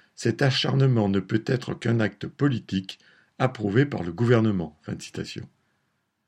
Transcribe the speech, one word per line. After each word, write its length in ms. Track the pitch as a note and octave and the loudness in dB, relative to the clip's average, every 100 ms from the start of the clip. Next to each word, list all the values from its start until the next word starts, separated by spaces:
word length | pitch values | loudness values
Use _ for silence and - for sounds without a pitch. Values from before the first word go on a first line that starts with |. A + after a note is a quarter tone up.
| _ - | _ -4
cet 260 | A#2 A2+ | -2 2
acharnement 680 | C#3 C3 C3+ C3 C3+ A#2 G2+ | 2 2 0 2 4 4 2
ne 100 | G2 | 2
peut 240 | F#2 A2 - | 0 -2 0
être 260 | C3 - | -4 -4
qu'un 260 | - A#2 A#2 | -4 -2 0
acte 280 | G#2 - - | 0 -4 -12
politique 720 | - C#3 A2 - F#2+ F#2+ - _ _ _ - | -2 0 0 -2 -4 -4 -14 _ _ _ -2
approuvé 460 | C3 B2 G#2 A2 C#3+ | -2 0 0 2 2
par 180 | F#2+ | -2
le 100 | F2 | -6
gouvernement », 640 | E2+ A#2+ A#2+ A2 F#2+ D#2 - | 0 4 4 4 0 -4 -10
fin 100 | - | -10
de 80 | - | -10
citation. 460 | - - - - - _ _ _ _ _ _ _ | -10 -10 -10 -12 -16 _ _ _ _ _ _ _